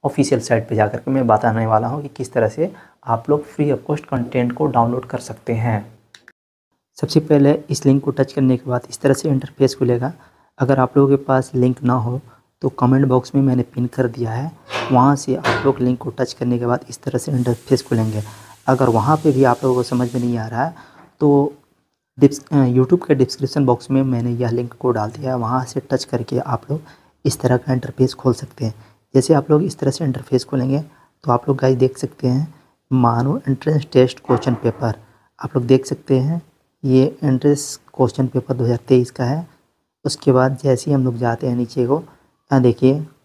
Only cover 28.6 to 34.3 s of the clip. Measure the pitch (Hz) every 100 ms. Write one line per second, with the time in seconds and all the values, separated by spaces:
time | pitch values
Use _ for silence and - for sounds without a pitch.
28.6 | 117 - - _ _ 135 127 151 139 151
29.6 | 165 - 139 135 156 123 - 127 - 135
30.6 | 127 139 156 _ _ _ - 175 - 135
31.6 | 131 131 127 131 127 - 127 127 156 -
32.6 | _ _ _ 131 120 117 131 233 196 131
33.6 | - 156 143 131 127 - -